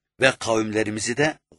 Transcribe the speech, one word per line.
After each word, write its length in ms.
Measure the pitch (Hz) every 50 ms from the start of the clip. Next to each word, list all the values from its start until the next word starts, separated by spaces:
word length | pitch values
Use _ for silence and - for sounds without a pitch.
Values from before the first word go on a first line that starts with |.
| _ _ _ -
ve 140 | 127 131 - -
kavimlerimizi 760 | - 117 113 110 110 107 104 110 110 107 107 107 104 113 120
de 220 | 139 147 156 - _ _ _ -